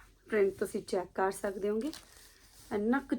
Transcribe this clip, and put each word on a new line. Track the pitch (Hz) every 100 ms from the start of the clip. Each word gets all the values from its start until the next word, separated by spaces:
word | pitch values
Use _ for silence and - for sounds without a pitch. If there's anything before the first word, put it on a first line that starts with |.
| - - -
ਪ੍ਰਿੰਟ | 220 196 190
ਤੁਸੀਂ | 208 208
ਚੈੱਕ | - 190 180 -
ਕਰ | 190
ਸਕਦੇ | 196 202 196 202
ਹੋਗੇ, | 220 277 - - - - - - - -
ਇੰਨਾ | 208 214 269
ਕੁ | 277